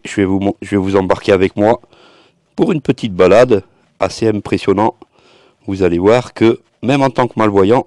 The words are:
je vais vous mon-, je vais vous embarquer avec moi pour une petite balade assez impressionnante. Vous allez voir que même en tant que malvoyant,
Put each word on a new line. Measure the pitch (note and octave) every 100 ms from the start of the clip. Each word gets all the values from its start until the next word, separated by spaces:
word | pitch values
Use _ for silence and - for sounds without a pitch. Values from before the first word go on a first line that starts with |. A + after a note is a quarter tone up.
je | - -
vais |
vous | F#2+ G2
mon-, | G2 -
je | G2
vais | G2+
vous | F#2+ G2
embarquer | F#2+ F#2+ -
avec | F#2+ F#2 -
moi | G#2 A#2+ _ _ _ _ _ _ _ -
pour | D#3+
une | D#3
petite | - B2+ A#2
balade | F2+ F#2 G#2 B2+ G2+ - _ _ -
assez | F#2+ - A2+
impressionnante. | G#2 - G2 - G2 A2+ - - _ _ _ _ _ -
Vous | F#2+
allez | F#2 E2+
voir | G2 B2 -
que | - A2+ A#2 _ _
même | A2 C#3
en | C3+
tant | C3 A#2+
que | -
malvoyant, | G#2+ G2 G2 B2+